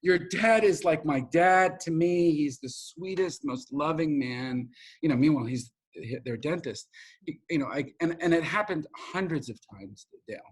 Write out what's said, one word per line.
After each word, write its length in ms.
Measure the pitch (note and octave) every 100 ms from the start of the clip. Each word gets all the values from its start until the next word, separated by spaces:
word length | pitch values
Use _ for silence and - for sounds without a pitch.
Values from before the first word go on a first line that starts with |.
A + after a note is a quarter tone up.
your 160 | F3 F3+
dad 460 | - F3+ A3 A3+
is 200 | G#3+ E3+
like 200 | F3+ D#3+
my 160 | D#3 C#3 B2+
dad 480 | E3 F3 F#3 F#3 E3+
to 100 | -
me. 420 | D#3+ E3+ F3 E3+
He's 260 | D3+ D3 B2+
the 100 | C3
sweetest, 720 | - - - F#3 F#3 F#3 -
most 280 | C#3+ B2+ -
loving 460 | C#3 D3+ D#3+ D#3+ C#3+
man. 500 | B2+ B2 B2+ B2+ B2 - - -
You 60 | -
know, 80 | B2+
meanwhile, 300 | C#3+ D3 A#2
he's 240 | B2 - _ _ -
h-, 260 | - B2
their 120 | B2+ A#2
dentist. 520 | C#3 F3 D3 G#2+ - - - _ -
Y-, 120 | - _
you 80 | E3
know, 80 | C3+
I, 180 | C3+ C#3 _
and, 160 | E3+ E3+
and 140 | E3+
it 100 | E3+
happened 420 | D#3+ F#3+ G#3 F3 D3+ -
hundreds 520 | - F3+ F#3 D#3+ A#2
of 100 | G#2+ _
times, 360 | G2 G2 G#2 - - _
Dale 120 | G2+ -